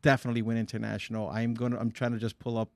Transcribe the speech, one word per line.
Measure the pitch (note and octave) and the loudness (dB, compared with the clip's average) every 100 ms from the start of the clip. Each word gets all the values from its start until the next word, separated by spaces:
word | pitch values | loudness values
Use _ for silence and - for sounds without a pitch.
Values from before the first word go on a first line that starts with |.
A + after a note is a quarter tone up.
definitely | D#3 C3+ B2 A#2 | 6 4 2 0
went | A2 A2+ | 2 0
international. | A2 A2+ A2 G#2+ - A2 G2+ | 0 -2 -4 -4 -4 -4 -2
I'm | G2 A#2 | 0 0
gonna, | A#2 B2 A#2+ | 0 0 0
I'm | A#2 | -2
trying | - A#2+ | 0 -2
to | A#2 | 0
just | A2+ - | -4 -4
pull | - A2+ | -4 -2
up | A2+ | -2